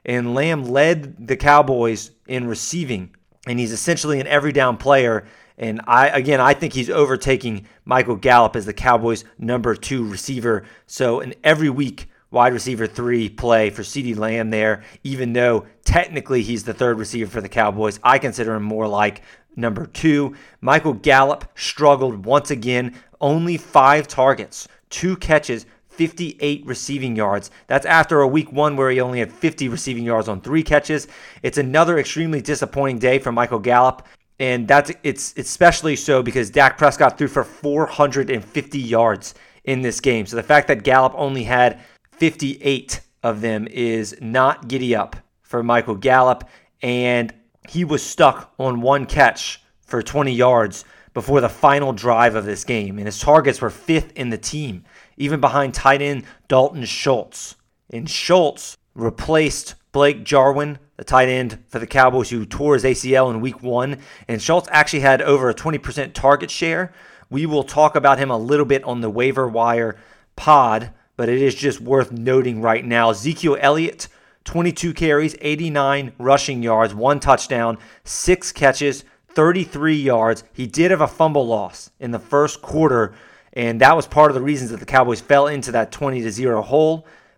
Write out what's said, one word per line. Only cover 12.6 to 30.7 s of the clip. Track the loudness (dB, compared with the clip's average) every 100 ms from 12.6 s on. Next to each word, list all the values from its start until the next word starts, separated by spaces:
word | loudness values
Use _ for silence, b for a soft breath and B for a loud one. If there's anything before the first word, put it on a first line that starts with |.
| -6 -6 -6
three | -6 -4 -2 -4
play | -4 0 2 0
for | -4
CeeDee | -12 -8 -8 -6
Lamb | -4 -4 -4
there, | -2 -2 -4 B B
even | -12 -8 -4
though | 0 0 0 -4 _
technically | 0 0 0 -8 -4 -2
he's | -2 -6
the | -8
third | -4 -2 -2
receiver | -6 -8 -8
for | -10
the | -6
Cowboys. | -2 0 0 -4 0
I | 2 2
consider | 0 -6 -4
him | -4
more | -4 -4 -2
like | 0 -2 -4 b b b
number | -6 -6 -6 -10
two. | -4 0 0 -2 -8 B B
Michael | 0 0 0
Gallup | -2 2 4 4 -2 -8
struggled | -12 -10 2 4 4 2 -4
once | 0 0 0
again, | -6 -2 -2 -4 B B B
only | 0 0 -2 -6
five | 0 4 4 4 0
targets, | 0 2 0 -4 -16 -20 b b
two | -6 -4 -2
catches, | 2 0 0 -8 -10 b b
fifty-eight | -4 -4 -4 -10 -4 -4 -4
receiving | -8 -10 -8 -6 -6
yards. | -2 -2 -4 -8 b b
That's | -2
after | 2 2 2 2
a | 2
week | 0 -2
one | -2 0 0
where | 0
he | 0
only | -2 -4
had | -6
fifty | -4 -6 -4 -8
receiving | -6 -8 -6
yards | -2 -2 -2
on | -8
three | -4 -2
catches. | 2